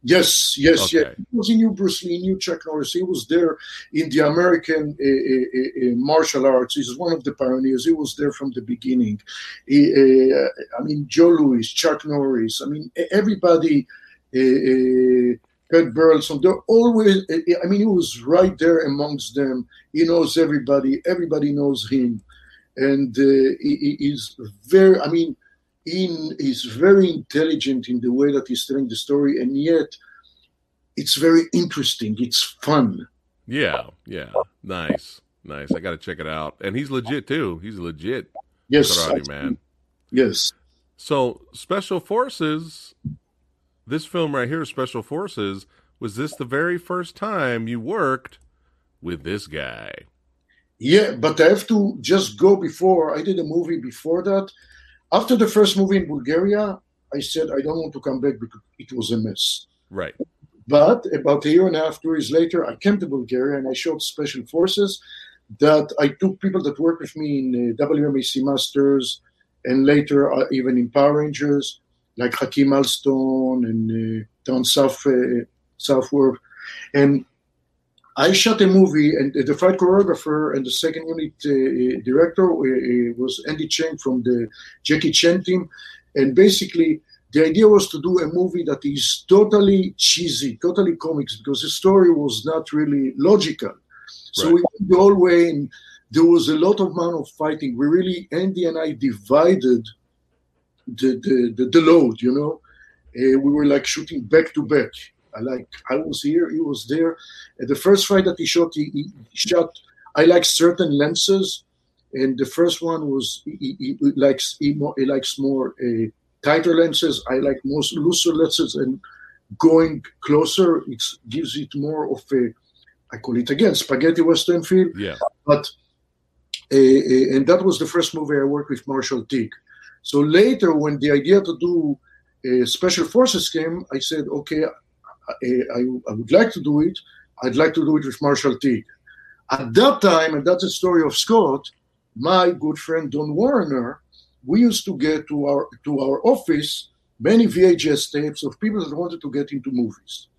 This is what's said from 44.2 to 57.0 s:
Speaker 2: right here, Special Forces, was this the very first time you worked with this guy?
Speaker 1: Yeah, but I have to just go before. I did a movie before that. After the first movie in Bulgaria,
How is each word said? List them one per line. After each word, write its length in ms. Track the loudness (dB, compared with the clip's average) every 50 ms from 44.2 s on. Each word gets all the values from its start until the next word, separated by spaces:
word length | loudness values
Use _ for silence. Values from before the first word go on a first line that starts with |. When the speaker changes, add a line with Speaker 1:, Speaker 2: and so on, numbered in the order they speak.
| -4 -4 -2
Speaker 2:
right 120 | -4 -4 -4
here, 160 | -4 -8 -8
Special 380 | -8 -6 -6 -8 -6 -6 -10
Forces, 640 | -10 _ -10 -10 -10 -10 -8 -6 -6 -6 -6 -10 -14 _ _ _ _ _ _ _
was 160 | -12 -12 -8
this 180 | -8 -10 -10 -8
the 80 | -12 -10
very 340 | -6 -4 -4 -4 -4 -6 -8
first 380 | -8 _ -10 -10 -10 -12 -12
time 500 | -12 -10 -8 -6 -4 -4 -4 -4 -4 -6
you 140 | -6 -8 -8
worked 580 | -8 -8 -4 -2 -2 -2 -2 -4 _ -18 _ _ _ _ _ _ _ _ _ _ _ _ _ _
with 240 | -12 -12 -12 -10 -8
this 240 | -8 -8 -8 -10 -12
guy? 420 | -12 -10 -10 -10 -12 -14 -16 -16 -18 -18 -20 _ _ _ _ _ _ _ _ _ _ _ _ _ _ _
Speaker 1:
Yeah, 380 | 0 4 4 4 4 2 -2
but 240 | -2 -2 -2 2 4
I 80 | 6 6
have 180 | 6 4 0
to 320 | 0 0 0 0 0 -4 -6
just 380 | -2 0 0 0 0 -2 -4 2
go 160 | 4 4 4
before. 640 | 4 0 -8 -6 -2 2 2 2 2 2 -2 -4 -4
I 40 |
did 180 | -4 -4 -4 -4
a 40 | -4
movie 340 | -2 -4 -4 -2 -2 -6 -8
before 420 | -8 -12 -16 -12 -6 -4 -4 -2
that. 260 | -2 -2 -2 -2 -2 -6 _ _ _ _ _ _ _ _ _ _ _ _ 0
After 220 | 0 2 2 2
the 100 | 2 2
first 300 | 2 4 4 4 4 4
movie 220 | 0 0 2 0 0
in 100 | 0 -2
Bulgaria, 680 | -8 -8 -4 -2 -2 0 0 0 0 0 -2 -4 -6 -10 _ _ _ _